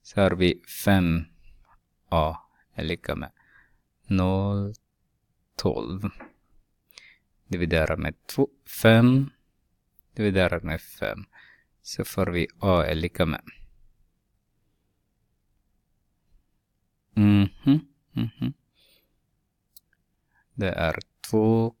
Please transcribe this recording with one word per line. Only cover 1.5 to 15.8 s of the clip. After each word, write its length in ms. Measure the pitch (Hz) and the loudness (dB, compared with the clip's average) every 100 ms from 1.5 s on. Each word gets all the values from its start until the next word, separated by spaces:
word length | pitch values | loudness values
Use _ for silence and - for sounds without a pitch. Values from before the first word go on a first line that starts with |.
| - _ _ _ _ _ | -20 _ _ _ _ _
A 280 | 85 78 - _ _ _ | -2 -2 -6 _ _ _
är 100 | - | -10
lika 320 | 80 85 - - | -8 -8 -8 -8
med 160 | 73 _ _ _ _ _ _ _ - | -10 _ _ _ _ _ _ _ -4
noll 680 | 95 92 95 98 101 101 110 _ _ _ _ _ _ _ - | 0 0 0 -2 -4 -6 -10 _ _ _ _ _ _ _ -6
tolv. 540 | 95 57 55 92 104 - - _ _ _ _ _ _ - - _ _ _ _ | -4 -4 -6 -8 -10 -12 -20 _ _ _ _ _ _ -20 -20 _ _ _ _
Dividerar 500 | 90 85 80 78 76 | -4 0 0 0 -2
med 300 | 76 - - | -4 -8 -10
två, 220 | - 139 _ - | -2 -2 _ -20
fem. 640 | - 110 113 123 131 139 _ _ _ _ _ _ _ _ | 2 6 6 6 4 -2 _ _ _ _ _ _ _ _
Dividerar 460 | - 104 95 90 85 | -4 0 2 0 -2
med 220 | 80 82 | -6 -8
fem. 440 | - - - - - - - _ _ _ | -10 -8 -8 -8 -16 -20 -20 _ _ _
Så 240 | - - - | -16 -10 -8
får 220 | - 87 | -4 -2
vi 200 | 87 - _ | -2 -4 _
A 240 | 101 90 78 | 2 2 2
är 100 | 80 | -2
lika 300 | 85 - 82 | -4 -2 -2
med. 160 | 76 - - - _ - _ _ _ _ _ _ _ _ _ _ _ _ _ _ _ _ _ _ _ | -2 -10 -20 -20 _ -20 _ _ _ _ _ _ _ _ _ _ _ _ _ _ _ _ _ _ _